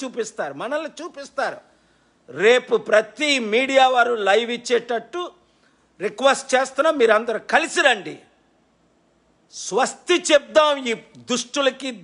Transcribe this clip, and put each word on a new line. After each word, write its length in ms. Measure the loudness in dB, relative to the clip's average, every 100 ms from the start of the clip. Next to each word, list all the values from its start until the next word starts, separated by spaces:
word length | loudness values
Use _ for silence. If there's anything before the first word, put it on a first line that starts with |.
చూపిస్తారు, 500 | -10 -8 -10 -8 -10
మనల్ని 380 | -8 -6 -6 -8 -12
చూపిస్తారు. 580 | -16 -16 -12 -6 -6 -8 -18 _ _ _ _ _ -14
రేపు 480 | 0 4 4 2 -2
ప్రతి 540 | 2 2 2 -2 -2 0 0
మీడియా 340 | 0 2 4 4
వారు 260 | 4 2 0 2
లైవ్ 220 | 2 0
ఇచ్చేటట్టు 680 | -6 -2 -2 -2 -6 -6 -10 -10 -14 _ _ _ _ _ -10
రిక్వెస్ట్ 480 | -10 0 0 0 0 0
చేస్తున్నా, 340 | 0 0 0
మీరందరూ 480 | 2 4 2 0 -6 0
కలిసి 280 | 0 0 2
రండి. 340 | 2 0 -6 -16 _ _ _ _ _ _ _ _ _ _ _ _ _ -16
స్వస్తి 600 | -6 -2 -2 -4 -2 -2 2
చెప్దాం 460 | 2 2 2 2 2 -4
ఈ 40 | -8 -10 -14 -6
దుష్టులకి, 600 | -6 -4 -2 -2 -2 -8 -8